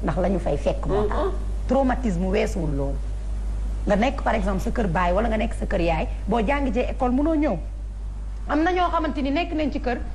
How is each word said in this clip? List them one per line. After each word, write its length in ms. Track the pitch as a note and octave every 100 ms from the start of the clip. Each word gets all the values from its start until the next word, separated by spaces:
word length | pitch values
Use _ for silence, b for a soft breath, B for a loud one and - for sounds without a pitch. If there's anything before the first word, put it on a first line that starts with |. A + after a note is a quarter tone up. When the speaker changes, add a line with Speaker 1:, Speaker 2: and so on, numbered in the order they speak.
Speaker 1:
Ndax 140 | - E3+
la 120 | F3+
ñu 100 | F#3+
fay 180 | E3+ D3
fekk 280 | - - -
moo 160 | G3+
tax. 140 | G#3+ -
Speaker 2:
Mhm. 140 | F4+ - - - -
Speaker 1:
Traumatisme 580 | C4 C4 B3 A3+ E3+ F#3
weesuwul 480 | G3+ A3+ G3 D3+ C#3
loolu. 200 | C#3 - - - - - - - - - -
Nga 80 | G3
nekk, 260 | B3 -
par 120 | - G#3+
exemple, 260 | F#3+ F#3+
sa 100 | A#3
kër 160 | A#3 G#3+
baay 240 | E3 F3+
wala 140 | F3+ A#3
nga 100 | A3
nekk 160 | A3+
sa 120 | - G#3+
kër 160 | G3+
yaay, 260 | E3 D#3+ A#3 B -
boo 120 | A3+ G#3
jàngi 260 | C#4+ C#4
jee 120 | G#3 B3
école 220 | - B3
mënoo 240 | B3 D4 D#4+
ñëw. 220 | D4 F3+ - - - - - - - - -
Am 160 | D4
na 80 | E4
ñoo 180 | F4+ F4
xamante 320 | E4 D#4+ C4+
ni 100 | C#4
nekk 200 | C#4+ E4+
nañ 180 | D#4+ D4+
ci 80 | -
kër 160 | B3 C4 -